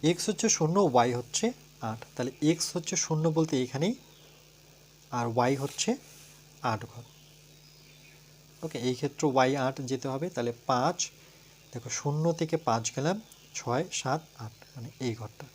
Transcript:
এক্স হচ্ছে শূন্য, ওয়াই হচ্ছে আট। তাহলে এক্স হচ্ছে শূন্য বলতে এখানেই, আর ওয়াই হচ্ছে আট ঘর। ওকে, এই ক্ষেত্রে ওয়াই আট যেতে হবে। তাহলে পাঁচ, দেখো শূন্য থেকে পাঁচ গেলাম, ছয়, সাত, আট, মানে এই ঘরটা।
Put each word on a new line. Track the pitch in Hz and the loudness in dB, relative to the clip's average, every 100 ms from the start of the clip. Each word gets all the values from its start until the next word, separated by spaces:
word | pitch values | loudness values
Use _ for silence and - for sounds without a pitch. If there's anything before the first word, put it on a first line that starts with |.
এক্স | 151 170 - | 2 2 0
হচ্ছে | 208 226 | 0 2
শূন্য, | - 156 180 | 2 4 4
ওয়াই | 190 123 120 | 6 6 4
হচ্ছে | 120 120 - 220 254 - - | 2 -2 0 0 -2 -16 -10
আট। | 117 110 - - | -8 -8 -12 -6
তাহলে | 127 - 151 | -6 0 2
এক্স | 160 - 180 | 2 0 -4
হচ্ছে | 160 180 | -4 -4
শূন্য | - 156 160 | 0 0 2
বলতে | 156 160 139 | 2 2 2
এখানেই, | 127 135 170 247 - - - - - - - - - - - | 0 0 0 -2 -10 -20 -20 -20 -20 -20 -20 -20 -20 -20 -8
আর | 123 120 | -4 -2
ওয়াই | 117 123 135 | 2 2 2
হচ্ছে | 139 - - 262 - - - - - - | -2 -2 -2 -2 -4 -20 -20 -20 -20 -6
আট | 127 110 - | -2 -2 -4
ঘর। | 113 117 - - - - - - - - - - - - - - - | -14 -20 -20 -20 -20 -20 -20 -20 -20 -20 -20 -20 -20 -20 -20 -20 -12
ওকে, | 160 143 | -10 -4
এই | 123 127 | -2 -2
ক্ষেত্রে | 143 - 151 | -4 0 2
ওয়াই | 131 131 139 | 4 4 4
আট | 131 135 | 0 -2
যেতে | 127 127 135 | -4 -4 -4
হবে। | 135 170 | -4 -4
তাহলে | 175 117 117 - | -2 -4 -4 0
পাঁচ, | 127 135 180 - - - - - - - | 2 2 0 -6 -8 -20 -20 -20 -20 -14
দেখো | 123 120 | -12 -8
শূন্য | - 147 151 160 | -6 -2 0 2
থেকে | 165 160 160 | 2 0 0
পাঁচ | - 117 110 - | 2 0 0 -2
গেলাম, | 143 202 - - - - | -2 -2 -6 -20 -16 -10
ছয়, | - 123 185 | -2 -2 -2
সাত, | - 131 151 160 - | -4 -2 -2 -4 -14
আট, | 110 - - - | -14 -14 -18 -14
মানে | 117 - | -14 -6
এই | 127 113 | -6 -4
ঘরটা। | 113 - 135 | -10 -14 -20